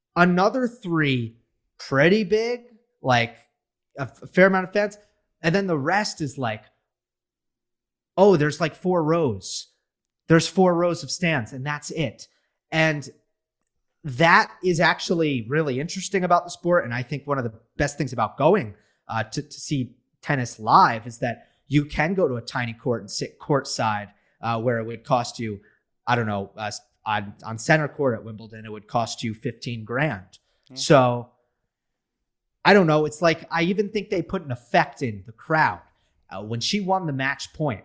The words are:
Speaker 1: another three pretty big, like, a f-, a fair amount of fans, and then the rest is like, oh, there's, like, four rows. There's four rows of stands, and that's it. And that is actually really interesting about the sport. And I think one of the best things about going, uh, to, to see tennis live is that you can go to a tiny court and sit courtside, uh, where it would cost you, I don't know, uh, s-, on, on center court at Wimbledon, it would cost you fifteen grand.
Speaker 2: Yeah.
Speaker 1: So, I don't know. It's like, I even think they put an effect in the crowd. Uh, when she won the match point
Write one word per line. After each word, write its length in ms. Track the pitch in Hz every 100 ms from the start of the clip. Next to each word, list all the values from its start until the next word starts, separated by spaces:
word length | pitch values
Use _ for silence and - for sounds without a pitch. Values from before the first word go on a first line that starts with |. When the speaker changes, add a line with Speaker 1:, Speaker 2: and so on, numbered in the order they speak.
| _ 170
Speaker 1:
another 500 | 180 175 202 254 240
three 720 | - 180 165 143 127 113 - _ _ _ -
pretty 460 | - 135 160 214
big, 380 | 180 214 233 247 - _ _ _
like, 360 | 135 120 113 - _ _ _ _ _ -
a 60 |
f-, 200 | 131 -
a 40 | 127
fair 200 | 185 190
amount 160 | 185 185
of 60 |
fans, 260 | 208 208 - _ _ _ _
and 140 | 165
then 140 | 196 190
the 100 | 156
rest 420 | 143 196 202 -
is 160 | 151 139
like, 280 | 117 107 _ _ _ _ _ _ _ _ _ _ _ _ _ _ _ -
oh, 200 | 202 170
there's, 240 | 151 143
like, 140 | 160
four 300 | - 180 180
rows. 640 | 151 170 139 95 - - - _ _ _ _ _ -
There's 220 | 165 160
four 260 | 196 180
rows 300 | 170 175 165
of 60 | 135
stands, 420 | - 170 147 107
and 120 | 135
that's 260 | 143 147 -
it. 340 | 165 127 - - _ _ _ -
And 380 | 160 160 147 131 - _ _ _ _ _ _ _ _
that 480 | 151 123 165 196 - -
is 160 | 185 165
actually 680 | 165 175 - 175 151 131 110
really 320 | 151 151 127
interesting 420 | 170 190 - 190
about 200 | 180 175
the 60 | 170
sport. 340 | - 170 175
And 80 | 120
I 100 | 120
think 240 | 123 143 143
one 120 | 139
of 60 |
the 80 | 117 - _ -
best 200 | 143 -
things 160 | 131
about 240 | 120 107 -
going, 380 | 151 196 110 - _ _ -
uh, 160 | 110
to, 180 | 107 147
to 180 | - -
see 340 | - 143 117 _ _ _
tennis 400 | - 139 120 -
live 460 | 110 160 160 113 117
is 120 | 113
that 300 | 123 113 _ _ -
you 180 | 143
can 300 | 143 - 160
go 140 | 190 156
to 80 | 120
a 60 |
tiny 320 | - 131 120
court 260 | 113 131 117
and 100 | 101
sit 280 | - 135 -
courtside, 720 | - 139 - - 113 104 101 _ _ _
uh, 180 | 113 117
where 180 | 123 117
it 80 | 113
would 160 | 113
cost 360 | - 127 117 -
you, 220 | 113 101 _ _ _ _ -
I 80 |
don't 120 | 120 107
know, 240 | 101 98 -
uh, 60 |
s-, 160 | 104 - _ _ 107
on, 280 | 107 101 -
on 140 | 110 113
center 300 | - 156 147
court 260 | - 135
at 80 | 110
Wimbledon, 440 | 107 107 110 110 110
it 40 |
would 160 | 107 -
cost 360 | 120 113 -
you 100 | 117
fifteen 520 | 107 - - 123 117
grand. 540 | 107 120 151 98 90 - _ _ _
Speaker 2:
Yeah. 80 | 131
Speaker 1:
So, 540 | - 143 123 120 - _ _ _ _ _ _ _ _ _ _ _ _ _
I 100 | 175
don't 120 | 202 160
know. 200 | 151 151
It's 160 | -
like, 240 | 170 160 -
I 120 | 165
even 260 | 170 202 202
think 220 | 208 180
they 100 | 185
put 220 | 160 185
an 100 | 151
effect 480 | 117 - 180 151 -
in 220 | 127 101
the 80 | 104
crowd. 480 | - - 156 131 87 - _ _ _ -
Uh, 120 | 95
when 180 | 107 117
she 200 | - 208
won 260 | 185 190 165
the 80 |
match 400 | 135 135 139 -
point 300 | - 151 95